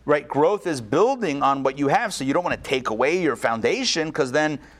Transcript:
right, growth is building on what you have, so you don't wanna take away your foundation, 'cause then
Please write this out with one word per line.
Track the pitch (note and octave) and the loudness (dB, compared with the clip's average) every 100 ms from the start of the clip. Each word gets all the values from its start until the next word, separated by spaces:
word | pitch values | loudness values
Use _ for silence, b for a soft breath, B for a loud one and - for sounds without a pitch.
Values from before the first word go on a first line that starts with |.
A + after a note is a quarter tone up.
right, | - D3 - | 0 0 0
growth | C#3 D#3+ G3+ F#3 | 2 2 2 -2
is | C#3 | -6
building | G#2+ C#3 A3+ C4+ F#3+ C#3+ | 0 2 2 2 -2 0
on | C#3 C#3 | 0 2
what | C3+ C#3 | 0 0
you | C#3 | 2
have, | F3+ A3+ | 2 0
so | - | -4
you | C3+ | -2
don't | C#3 | 0
wanna | D#3+ A#2+ | 0 -4
take | - C3+ A#2+ | -2 -2 -2
away | A2 C3 F3+ | 0 0 2
your | D#3+ | 0
foundation, | A#2 B2 A2+ A2+ A3 B3+ E3+ D3+ | 0 -2 0 0 0 -2 -2 -2
'cause | D3+ C3+ | -2 0
then | C#3+ D3+ D3 B B | 0 0 -2 B B